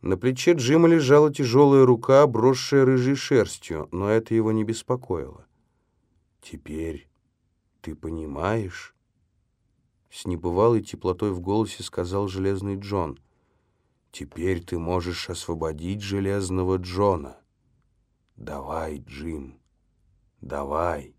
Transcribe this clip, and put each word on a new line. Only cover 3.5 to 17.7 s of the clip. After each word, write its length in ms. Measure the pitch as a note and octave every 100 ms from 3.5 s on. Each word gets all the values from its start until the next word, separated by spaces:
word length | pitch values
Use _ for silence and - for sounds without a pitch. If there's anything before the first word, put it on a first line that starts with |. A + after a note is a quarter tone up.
| - - D#2+ -
но 180 | F2+ G2+
это 240 | A2 A2+
его 180 | A2+ A2
не 100 | A2
беспокоило. 840 | G#2+ A2+ - B2+ - F2 C2+ - _ _ _ _ _ _ _ _ _ _
«Теперь 680 | - D2+ D2 D#2 E2 D2 _ _ _ _ _ _ _ _
ты 160 | - D2+
понимаешь?» 1000 | E2 E2 D#2 C#2 F2 A2+ G2 - - _ _ _ _ _ _ _ _ _ _ _ _ -
С 80 |
небывалой 580 | - F2 F2 F2 A2+ A#2
теплотой 480 | - - F#2 F2+ G#2+
в 100 | F2+
голосе 420 | F2 G#2 G#2+ -
сказал 440 | - - F2 G2 G2+
Железный 520 | F#2+ F#2+ G2 G2 G2
Джон. 400 | G2 G2+ D#2+ C2+ _ _ _ _ _ _ _ _ _
«Теперь 520 | - C#2+ D2+ F2+ F2+
ты 140 | F2 F2
можешь 500 | E2 F2+ E2+ E2+ -
освободить 720 | F2 - E2 D#2+ D2+ F2 G2+
Железного 760 | G2+ G2 G2 G2+ F#2 F#2 F#2 F#2+
Джона». 600 | F2+ F2+ G2+ F2 C#2 - _ _ _